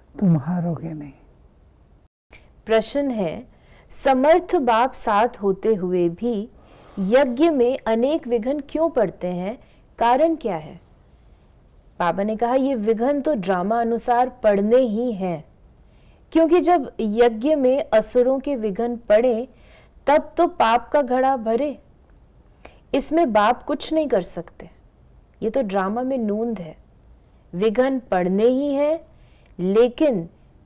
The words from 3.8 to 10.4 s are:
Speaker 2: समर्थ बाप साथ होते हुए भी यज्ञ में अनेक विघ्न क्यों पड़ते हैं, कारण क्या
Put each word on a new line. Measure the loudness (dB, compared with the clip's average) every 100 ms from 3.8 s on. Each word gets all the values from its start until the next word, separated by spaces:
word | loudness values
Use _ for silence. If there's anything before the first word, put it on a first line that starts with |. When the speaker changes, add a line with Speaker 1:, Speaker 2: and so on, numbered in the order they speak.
| _
Speaker 2:
समर्थ | -2 2 4 4 4 2 0
बाप | 2 2 0
साथ | -2 0 2 0 0
होते | -4 0 0
हुए | 0 0 0 0
भी | -2 -4 -4 -8 -16 -20 -20 -14 -6
यज्ञ | 2 2 2 2 2
में | 2 0 0 -2
अनेक | 0 0 -2 -2
विघ्न | -2 -2 -6 -6
क्यों | -2 0
पड़ते | 0 -2 -2 -8
हैं, | -6 -8 -10 _ _ _ -2
कारण | 2 4 2
क्या | 0